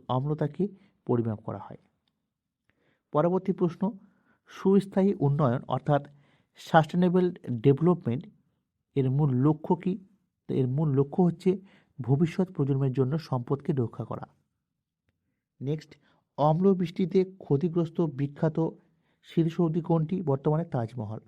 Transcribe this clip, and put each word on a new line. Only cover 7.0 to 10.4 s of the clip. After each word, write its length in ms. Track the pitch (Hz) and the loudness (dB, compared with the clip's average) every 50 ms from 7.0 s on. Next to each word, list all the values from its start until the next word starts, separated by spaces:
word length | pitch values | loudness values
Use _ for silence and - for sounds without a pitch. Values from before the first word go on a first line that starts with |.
| 180 180 175 185 180 180 175 - - - | 2 4 4 2 2 0 -2 -6 -8 -8
ডেভেলপমেন্ট 760 | 123 113 110 139 143 135 160 180 180 175 - 117 117 131 - - - _ _ _ _ _ _ _ _ _ _ _ - | -4 2 4 4 4 4 4 2 2 2 0 -4 -4 -6 -6 -12 -20 _ _ _ _ _ _ _ _ _ _ _ -2
এর 160 | 139 127 131 | 0 0 2
মূল 200 | 131 143 156 143 | 2 2 2 2
লক্ষ্য 460 | 127 123 131 151 151 156 - - - | 2 4 4 2 2 0 0 -2 -2
কী? 220 | - - 175 185 - - _ _ _ _ _ _ _ | -2 -2 -4 -4 -6 -8 _ _ _ _ _ _ _